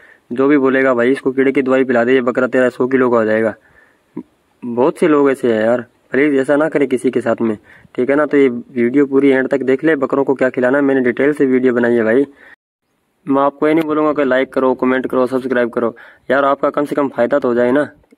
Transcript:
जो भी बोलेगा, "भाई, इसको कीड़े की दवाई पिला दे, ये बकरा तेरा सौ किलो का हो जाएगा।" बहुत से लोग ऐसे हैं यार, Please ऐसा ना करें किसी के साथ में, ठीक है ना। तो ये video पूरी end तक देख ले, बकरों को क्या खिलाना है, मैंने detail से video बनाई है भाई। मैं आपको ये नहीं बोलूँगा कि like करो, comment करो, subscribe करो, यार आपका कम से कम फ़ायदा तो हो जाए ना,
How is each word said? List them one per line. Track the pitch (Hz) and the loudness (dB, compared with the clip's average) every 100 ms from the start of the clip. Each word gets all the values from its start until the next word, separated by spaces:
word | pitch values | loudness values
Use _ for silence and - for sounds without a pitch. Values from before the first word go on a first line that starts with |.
| - _ _ | -20 _ _
जो | 120 139 | -2 2
भी | 147 | 2
बोलेगा, | 131 131 131 | 2 2 0
"भाई, | 120 120 | 2 0
इसको | 135 135 | 0 -2
कीड़े | 131 135 | 0 0
की | 139 | 0
दवाई | 127 131 | 0 0
पिला | 131 120 | 2 0
दे, | 120 | 2
ये | 131 | 2
बकरा | 123 123 123 | 0 -2 0
तेरा | 131 127 | 0 0
सौ | - 127 | 0 -2
किलो | 131 127 | 0 2
का | 120 | 2
हो | 107 | 2
जाएगा।" | 110 110 - _ _ _ _ _ - - _ _ _ | 0 -2 -4 _ _ _ _ _ -18 -18 _ _ _
बहुत | 123 117 147 - | -6 0 0 2
से | 175 | 2
लोग | 147 139 | 4 2
ऐसे | 127 123 | 2 0
हैं | 110 | 0
यार, | 110 123 117 _ _ | 0 -2 -4 _ _
Please | 127 151 135 | 0 2 2
ऐसा | 135 143 | 0 0
ना | 156 | 0
करें | 151 135 | 0 -2
किसी | 123 131 | 0 -2
के | 120 | -2
साथ | 113 110 | -2 -2
में, | 113 107 - - _ - | -2 -4 -12 -20 _ -4
ठीक | 127 | -2
है | 143 | 0
ना। | 147 | 2
तो | 147 | 2
ये | 135 | 2
video | 120 - 123 120 139 135 | 0 -8 -2 0 2 2
पूरी | 135 139 | 2 2
end | 131 127 | 2 0
तक | 139 | -2
देख | 131 131 | 0 0
ले, | 156 151 | 0 0
बकरों | 131 135 | -2 -2
को | 139 | -2
क्या | 127 131 | 0 -2
खिलाना | 127 123 139 | 0 0 2
है, | |
मैंने | 139 135 | 2 0
detail | 123 120 135 | 0 0 -2
से | 151 135 | 0 0
video | 127 127 | 2 2
बनाई | 120 120 | 0 0
है | 120 | 0
भाई। | 110 123 139 - - - _ _ _ _ _ _ - | 2 0 0 -6 -20 -20 _ _ _ _ _ _ -4
मैं | 139 | 0
आपको | 143 139 151 | 0 0 0
ये | |
नहीं | 156 | 0
बोलूँगा | 156 151 151 | -2 -2 -2
कि | 143 135 | -2 0
like | 127 135 | -2 -2
करो, | 139 131 | -2 -2
comment | 127 127 127 123 | 0 -2 -2 -2
करो, | 127 123 | -2 -2
subscribe | 131 127 123 120 | -2 -2 -2 -2
करो, | 120 117 - - - - | -2 -6 -6 -20 -20 -4
यार | 131 139 | 0 0
आपका | 139 147 | 0 -2
कम | 143 143 | -2 -4
से | 147 | -2
कम | 139 | -2
फ़ायदा | - 120 143 | -2 -2 0
तो | 131 | 0
हो | |
जाए | 120 123 | 0 0
ना, | 139 143 - _ | 0 -2 -8 _